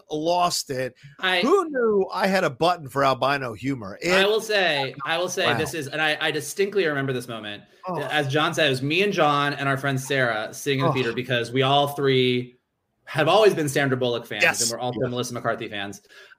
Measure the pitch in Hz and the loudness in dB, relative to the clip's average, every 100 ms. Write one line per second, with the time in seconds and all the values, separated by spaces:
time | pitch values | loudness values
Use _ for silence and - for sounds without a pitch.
0 | - 151 160 175 175 - - 127 127 - | -8 -4 0 2 2 0 -4 -4 -4 -8
1 | 143 - 185 180 247 392 330 269 226 208 | -20 -4 0 2 4 2 2 0 2 2
2 | 190 180 196 190 165 127 165 175 135 139 | 0 0 2 2 0 2 0 0 -4 0
3 | 139 127 131 143 127 110 127 131 98 101 | 2 2 0 0 -4 -6 -4 -4 -8 -6
4 | 170 190 202 214 214 208 175 143 131 131 | 0 2 4 2 0 0 2 0 -2 -6
5 | 143 170 180 190 170 117 143 165 131 151 | -4 -2 -2 -2 0 0 -2 -4 -6 -2
6 | 156 151 160 147 135 - 202 202 160 139 | -2 0 -2 -4 -6 -4 -2 0 0 0
7 | 135 127 123 113 104 101 - _ 185 165 | -2 -4 -6 -10 -10 -14 -18 _ -8 -6
8 | 147 151 135 151 165 165 151 131 139 165 | -2 -2 0 0 0 2 2 2 0 0
9 | 208 185 147 143 143 139 139 131 139 131 | 0 2 2 4 0 0 -2 0 0 -2
10 | 135 139 123 110 110 - 143 135 160 127 | 0 0 2 0 -6 -6 -2 0 2 2
11 | 117 127 127 120 113 131 131 143 139 143 | 0 -2 -2 -2 0 2 4 4 2 0
12 | 139 131 127 123 123 - _ _ _ _ | 2 4 4 0 -4 -12 _ _ _ _
13 | - 151 151 196 214 160 147 147 139 127 | -6 0 4 6 6 4 0 0 0 2
14 | 123 117 - 107 165 - 117 120 127 110 | 0 -2 -6 0 0 2 -2 -2 -4 -4
15 | 123 123 123 120 117 110 110 104 101 98 | -4 -4 -6 -4 -4 -4 -6 -8 -10 -12
16 | _ - - | _ -20 -20